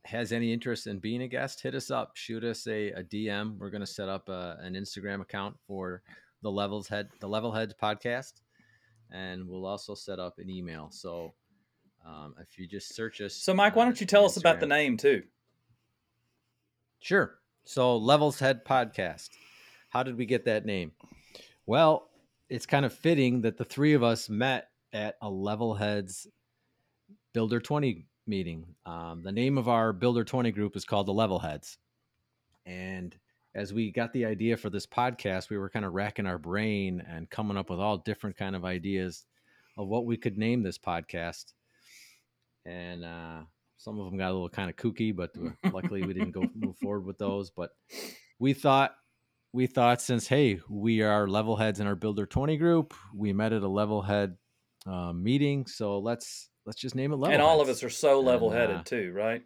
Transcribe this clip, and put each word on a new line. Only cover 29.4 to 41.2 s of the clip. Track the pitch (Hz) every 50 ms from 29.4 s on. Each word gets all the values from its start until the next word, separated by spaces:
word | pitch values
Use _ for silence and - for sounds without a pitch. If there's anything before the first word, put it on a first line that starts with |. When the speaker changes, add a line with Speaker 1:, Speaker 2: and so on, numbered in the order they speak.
| 120 135 139 139
Speaker 1:
of | 120 120
our | 120 117 113 110 107
Builder | 90 113 123 120 120 113
twenty | - - 131 120 117 104
group | 104 104 101 -
is | 101 -
called | - - 101 101
the | 95 98
Level | 104 113 104 92 87
Heads. | - 82 73 76 - - - _ _ _ _ _ _ _ _ _ _ _ _ _ _ _ _ _ _
And | 90 90 90 92 92 95 92 90 87 - - _ _ _ _ _ _ _
as | - 104 95 98
we | 113 113 107
got | 95 123 117 117 -
the | 131 117
idea | 110 110 92 107 113 117
for | 110 - 107
this | 92 101 -
podcast, | - - - 123 123 123 - - 104 95 92 90 -
we | 107 101
were | 98 95
kinda | _ 113 104 95
racking | 85 95 101 104 - - 104
our | 95 90 85
brain | 76 82 90 101 110 110 107 101 98 95 90 90 85 -
and | 85 82 87 -
coming | - - 110 104 101
up | 101 95 -
with | 92 87
all | 98 107 104 95
different | - - 104 - - 107 92
kind | - 104 98 95
of | 92 87
ideas | 92 92 92 85 98 98 95 92 92 82 - _ _ _ _ _ _ _ _ _ _ _ -
of | 104 95
what | 104 120 120
we | 117 117
could | 113 - 123 95 101
name | 107 113 120 123 110
this | 95 87 -
podcast. | _ - 87 85 80 _ - 87